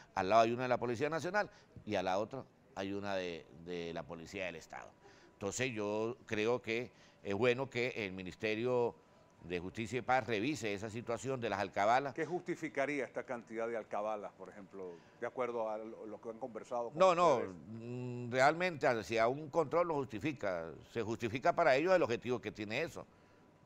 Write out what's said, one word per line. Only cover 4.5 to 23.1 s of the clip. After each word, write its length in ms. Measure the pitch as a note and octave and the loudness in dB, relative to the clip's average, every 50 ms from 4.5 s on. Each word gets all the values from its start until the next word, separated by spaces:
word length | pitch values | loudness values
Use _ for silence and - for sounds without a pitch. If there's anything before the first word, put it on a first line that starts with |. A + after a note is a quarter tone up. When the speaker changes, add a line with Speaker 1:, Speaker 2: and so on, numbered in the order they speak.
| E2 | -8
Speaker 1:
Estado. 340 | D#2+ - - - B1+ A1+ G1+ - _ - - - - - - - | -10 -12 -14 -14 -14 -14 -16 -18 _ -20 -20 -20 -20 -20 -20 -12
Entonces 400 | - G#2 G2 F#2 - B2+ B2+ A#2 | -6 -6 -4 -2 -2 -2 -2 -2
yo 420 | G#2+ G#2 G#2 G#2 G#2+ A2 A2+ - - - | -2 -2 -2 0 0 -2 -2 -4 -6 -8
creo 360 | - A2 G#2+ G#2+ A2+ B2 B2 | -4 -2 0 2 2 2 0
que 300 | - A2 A2+ A#2 B2 G#2 - - - - - _ | 0 -2 -2 -2 -2 -6 -10 -18 -20 -20 -20 _
es 120 | - - G2 | -4 -2 0
bueno 340 | G2+ B2 B2 A#2+ B2 C3+ A2+ | 4 4 4 4 2 0 -4
que 200 | - A#2+ A#2+ B2+ - A2+ G#2+ | -2 -2 -2 -2 -2 -2 -4
el 80 | F#2+ F#2 | -4 -4
Ministerio 840 | F#2+ F#2 F2+ E2 - - G#2+ A2 A2 A#2 B2 B2 B2 A#2+ A2+ - - - _ - - - _ _ - - | -6 -8 -8 -6 -4 -2 0 0 0 0 0 2 2 2 0 -2 -6 -14 _ -20 -20 -20 _ _ -18 -8
de 160 | E2 F2 F2 | -6 -4 -4
Justicia 400 | E2 F#2 - - A#2 G#2 A#2+ B2+ | -4 -6 -6 -6 -6 -4 -4 -4
y 20 | |
Paz 240 | A2 - B2+ C3 A#2 | 0 2 2 2 2
revise 480 | G#2 A#2 G2+ G#2 C#3+ D#3 A#2+ A2+ G#2+ G2+ | 2 0 0 0 0 -2 -2 -2 -2 -2
esa 160 | G2 G2+ A2+ | -4 -4 -6
situación 520 | G2+ A#2+ A#2 - A#2 - - C3 C3+ B2+ | -8 -8 -6 -4 -6 -4 -4 -4 -4 -4
de 80 | A#2 A2 | -2 -2
las 100 | G2+ F#2+ | 0 0
alcabalas. 540 | G#2 F#2 - G2+ G2 G#2+ A#2 C3 C#3+ C#3 A#2+ | -2 -2 0 2 4 4 4 4 2 0 -4
Speaker 2:
¿Qué 120 | - D#3+ | -6 -4
justificaría 760 | C#3+ E3+ F3 F3 - E3+ - D#3+ D3 A2 C#3 C3+ C3+ D3 C#3+ B2 | -4 -4 -6 -6 -6 -6 -6 -6 -4 -2 -2 -2 0 0 -2 -4
esta 200 | G#2+ - C3 A#2+ | -4 -6 -8 -8
cantidad 440 | - B2+ A#2+ A2 - A2+ A2 A2+ A#2 | -6 -8 -8 -8 -8 -6 -4 -4 -2
de 80 | A#2 | -4
alcabalas, 560 | A2 G#2 - - G2+ G#2 G#2+ G#2+ G#2 G2 F2 | -4 -6 -4 -4 -4 -2 -2 -4 -4 -6 -10
por 160 | - - F#2 F#2 | -12 -14 -16 -16
ejemplo, 460 | F#2 G#2 G2 F2 - G2 F#2+ F2+ E2+ E2 - - - - | -16 -16 -18 -16 -12 -12 -12 -12 -12 -14 -18 -20 -12 -10
de 80 | B2 A#2 | -8 -6
acuerdo 420 | - C3 B2+ A#2+ A#2+ A#2 A2 A2 | -4 -4 -4 -2 -2 -2 -2 -2
a 80 | G#2+ G#2+ | -2 -4
lo, 280 | A2 A2 A2 E2+ G#2 | -6 -8 -10 -12 -10
lo 160 | A2 G#2+ G#2 | -10 -12 -10
que 80 | - A#2 | -10 -10
han 100 | A2 A2+ | -10 -8
conversado 500 | B2+ B2+ A2 G#2+ G2 - B2+ A#2+ A#2+ A#2 | -8 -10 -8 -10 -8 -6 -4 -4 -4 -4
con 60 | A2 D#3 | 2 4
Speaker 1:
No, 160 | F#3 F#3+ - | 6 6 6
no, 220 | - F3+ E3 C#3 | 8 6 6 6
Speaker 2:
ustedes? 200 | A#2 G#2+ G2 F#2 E2+ C#2+ F#2 | 4 2 -2 -6 -10 -12 -12
Speaker 1:
mm, 640 | A2 A2+ A2+ A#2+ B2 B2 B2 B2 A#2+ A#2+ B2 A#2+ | -12 -10 -8 -8 -6 -6 -6 -6 -6 -6 -4 0
realmente 560 | A#2 C3 C3 C#3+ D#3+ E3 F3+ F#3 E3+ C3+ C#3+ C#3+ | 4 6 6 6 6 4 2 -2 0 2 2 4
hacia 400 | B2 A2+ G2 - A2+ A2+ A2+ A#2 | 4 2 2 2 4 4 6 6
un 220 | C3 C#3+ D#3 C#3+ | 4 2 -4 -2
control 400 | - E3 D#3+ C3 D3+ E3+ F3 E3+ | 0 0 2 2 4 2 2 2
no 60 | D#3+ | 2
justifica, 760 | C#3+ C3+ - - G#2 F#2+ D#3 C#3+ - - G2+ F#2 E2+ E2 E2 C#2+ C#2 - - - | 0 -2 -2 -4 -4 -2 -4 -2 -2 -2 -2 0 -2 -4 -6 -10 -12 -14 -8 -4
se 80 | A#2+ | -4
justifica 520 | A2 G2+ A#2 G#2 A#2+ A2+ G2 C3+ - E3+ C#3+ | -2 -2 -2 -2 -2 -2 -2 0 2 2 4
para 220 | - E3+ D#3 B2+ | 6 6 6 6
ellos 180 | C3+ D#3 F#3 F#3+ | 6 6 6 4
el 100 | F3+ D3+ | 6 4
objetivo 360 | A#2 A#2 A2+ - A#2 B2 A2+ | 4 2 0 0 -2 -2 -2
que 140 | - G#2+ E2+ | -2 -4 -6
tiene 280 | - G#2+ G2+ A2 C3 | -6 -6 -4 -4 -4
eso. 240 | D#3+ - - F#2 - - | -4 -4 -6 -10 -16 -16